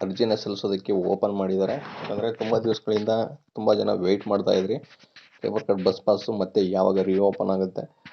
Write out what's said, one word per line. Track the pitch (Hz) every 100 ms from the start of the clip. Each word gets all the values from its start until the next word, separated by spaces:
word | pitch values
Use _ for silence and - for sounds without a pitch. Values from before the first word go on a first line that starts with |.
ಅರ್ಜಿನ | 95 95 117 107
ಸಲ್ಲಿಸೋದಕ್ಕೆ | 104 101 104 95 - 101
ಓಪನ್ | 90 98 104
ಮಾಡಿದ್ದಾರೆ. | 101 95 95 95 - - -
ಯಾಕಂದ್ರೆ | - 101 113
ತುಂಬ | 113 110 113
ದಿವಸಗಳಿಂದ | 113 107 - 107 107 113 113 - _
ತುಂಬ | - 107
ಜನ | 107 104
ವೇಟ್ | 101 90 98 107
ಮಾಡ್ತಾ | 101 98
ಇದ್ರಿ, | 98 95 131 - - _ - - _
ಲೇಬರ್ | 104 107
ಕಾರ್ಡ್ | 107 98
ಬಸ್ | 92 95
ಪಾಸು | - 101 -
ಮತ್ತೆ | 107 95 107 92
ಯಾವಾಗ | 95 95 95
ರಿಓಪನ್ | 95 95 101 98 98
ಆಗುತ್ತೆ, | 95 95 - - _ -